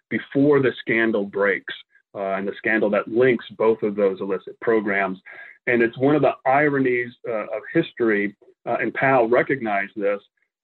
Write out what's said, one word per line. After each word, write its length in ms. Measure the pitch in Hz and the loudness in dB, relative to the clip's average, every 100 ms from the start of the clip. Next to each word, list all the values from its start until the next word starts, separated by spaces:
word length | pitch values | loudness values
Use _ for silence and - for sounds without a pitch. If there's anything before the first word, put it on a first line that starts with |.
| - | -8
before 500 | 110 - 139 143 139 | -8 -4 2 4 4
the 120 | 127 - | 2 -2
scandal 440 | - 117 113 107 | -2 0 2 0
breaks, 480 | 101 98 101 85 - - - _ _ | -2 -2 0 0 -4 -14 -16 _ _
uh, 180 | 107 98 | -8 -6
and 140 | 95 98 | -4 -6
the 60 | - | -6
scandal 320 | 113 110 107 | -2 0 2
that 180 | 101 - | 0 0
links 380 | 113 131 113 - 104 | 2 2 2 -4 -2
both 260 | 110 110 | 0 2
of 120 | 107 | -2
those 260 | 101 98 95 | 0 0 0
illicit 380 | 98 92 - - | -6 -6 -8 -8
programs. 580 | - 113 104 98 95 95 - - - - - | 0 0 0 -2 -2 -6 -14 -20 -20 -10 0
And 140 | 120 | 2
it's 160 | 117 123 | 2 2
one 180 | 135 | 2
of 60 | 151 | 4
the 120 | 131 - | 2 0
ironies, 680 | 135 139 151 139 131 123 120 - 127 | 0 2 2 2 0 0 -4 -10 -8
uh, 180 | 110 | -6
of 180 | 104 110 - | -6 -8 -4
history, 640 | 165 165 - 113 101 101 - _ _ 120 | -2 -2 0 0 2 0 -6 _ _ -4
uh, 100 | 120 | -2
and 120 | 131 | -2
Powell 380 | - 135 135 113 | -2 2 2 4
recognized 600 | 127 156 135 110 98 98 107 | 2 2 -2 -2 -4 -4 -4
this, 240 | 98 101 _ _ _ _ | -4 -4 _ _ _ _